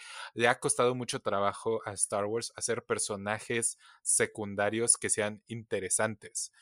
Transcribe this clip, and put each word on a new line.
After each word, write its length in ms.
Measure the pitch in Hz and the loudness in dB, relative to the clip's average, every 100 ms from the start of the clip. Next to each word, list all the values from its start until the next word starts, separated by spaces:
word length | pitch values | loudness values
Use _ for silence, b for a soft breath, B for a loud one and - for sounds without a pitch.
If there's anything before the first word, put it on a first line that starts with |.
| B B B | B B B
le 140 | - 117 | 2 4
ha 120 | 127 | 4
costado 360 | 143 - 123 127 | 0 4 4 2
mucho 260 | 120 135 | -4 -4
trabajo 600 | 110 101 101 - 113 113 110 | 0 2 2 0 -2 -2 -4
a 80 | |
Star 320 | 98 - 107 104 | -6 -2 0 0
Wars 260 | 117 - - | -2 -4 -6
hacer 280 | - 113 | -2 -2
personajes 920 | - 104 - 101 101 107 - 117 117 - B B | 0 -2 0 -2 -2 -2 0 0 0 -4 B B
secundarios 960 | - - 113 - 101 98 104 110 117 - | 0 2 2 0 -6 0 2 2 2 2
que 140 | 104 | 2
sean 320 | - 104 107 - | 0 0 -2 -10
interesantes, 1040 | 117 107 104 92 - 110 110 - - - b | -12 -4 -4 -2 0 0 -2 -10 -10 -10 b